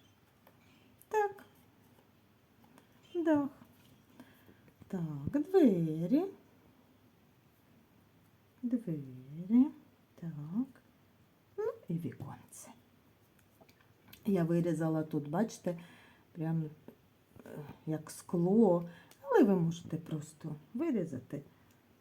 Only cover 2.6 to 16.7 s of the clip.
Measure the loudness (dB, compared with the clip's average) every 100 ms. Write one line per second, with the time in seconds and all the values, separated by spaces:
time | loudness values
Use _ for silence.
2.6 | -20 -20 -20 -20 -12 -2 2 2 2 -6
3.6 | -20 -20 -20 -20 _ -20 -20 -20 -20 -20
4.6 | -20 -20 -8 -6 -4 -6 -2 -2 4 6
5.6 | 8 6 0 0 0 2 0 -6 -20 -20
6.6 | -20 -20 -20 _ -20 _ _ _ _ _
7.6 | _ -20 _ _ _ _ _ _ _ _
8.6 | -4 -4 -2 -6 -8 -14 -16 -12 2 4
9.6 | 4 2 -20 _ _ -14 -10 -10 -6 -4
10.6 | -6 -8 -20 _ _ _ _ _ _ -6
11.6 | -6 -6 -6 -6 -6 -10 -14 -16 -18 -20
12.6 | -20 -20 _ _ _ _ _ _ _ _
13.6 | -20 -20 _ _ -20 -10 0 2 2 2
14.6 | 2 0 0 0 -2 -4 -4 -2 -2 -4
15.6 | -6 -8 -10 -20 -20 -20 _ -8 -4 -4
16.6 | -4